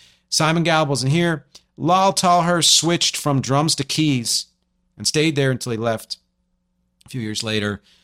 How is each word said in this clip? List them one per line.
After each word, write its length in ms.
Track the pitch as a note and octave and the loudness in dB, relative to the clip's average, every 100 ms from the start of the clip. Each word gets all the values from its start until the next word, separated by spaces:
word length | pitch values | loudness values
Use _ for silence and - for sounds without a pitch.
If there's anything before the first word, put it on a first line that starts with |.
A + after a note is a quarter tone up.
| - _ _ | -20 _ _
Simon 360 | - D#3 E3 | 0 2 2
Gallup 260 | E3+ D#3+ C#3+ | 2 2 0
wasn't 240 | C3 C3 | 0 0
here. 320 | D#3+ E3+ D3+ - - _ - | 0 0 -2 -8 -20 _ -6
Lal 340 | C#3+ F#3 G3 | 0 2 2
Thalhurst 640 | F#3+ F#3 F3 E3 F3 D3+ - | 2 2 4 4 2 4 2
switched 400 | D#3 E3+ - - | 2 0 -2 -2
from 240 | D3 C3+ | -2 0
drums 360 | A2+ C3+ D#3+ - | 0 0 0 -2
to 100 | C3+ | -4
keys 640 | - D#3 C3 A2 - - _ _ _ _ - | 0 0 0 -2 -4 -6 _ _ _ _ -8
and 100 | G#2+ | -4
stayed 300 | D#3 D#3 C#3+ | 0 0 2
there 140 | C3+ | 0
until 200 | B2 B2+ | -2 -4
he 60 | A2 | -4
left 400 | A#2 A2 - - _ _ _ _ _ _ _ _ - | -2 -4 -6 -16 _ _ _ _ _ _ _ _ -14
a 40 | |
few 120 | B2+ | -8
years 220 | A2 G#2+ | -6 -6
later, 380 | A2+ G#2+ G#2 G2+ - _ | -4 -2 -2 -4 -10 _